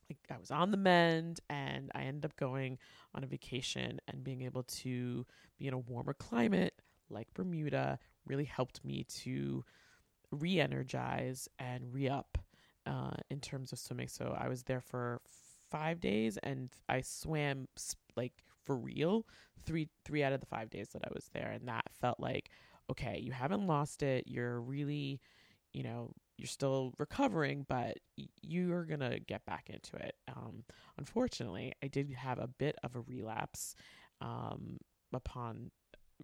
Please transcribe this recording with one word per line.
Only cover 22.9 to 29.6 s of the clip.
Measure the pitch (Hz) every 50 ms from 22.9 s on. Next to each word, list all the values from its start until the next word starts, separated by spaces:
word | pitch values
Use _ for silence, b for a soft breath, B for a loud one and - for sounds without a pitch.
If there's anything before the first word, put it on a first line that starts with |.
| 131 - 147 120 101 80
you | - 127
haven't | 131 127 123 147 190 208 202 180
lost | 156 143 147 147 - - 147
it. | 139 131 127 - -
You're | 131 127 120 120 120 120
really, | 117 123 139 143 147 143 147 147 143 135 139 131 _ - - - - - - _ _ _ -
you | 135 131
know, | 120 117 120 117 - - - _ _ _ -
you're | - 123
still | - - 139 135 135 135 131 131 - -
recovering, | 147 - - - 277 269 196 165 147 135 143 143 139 -
but | 135 123 120 120 - - _ _ - -
y-, | 69 - _ -
you're | - 156 160 180 180 175 175 175 170
gonna | 160 156 147 135 120 120 104
get | - - - - -
back | - 85 -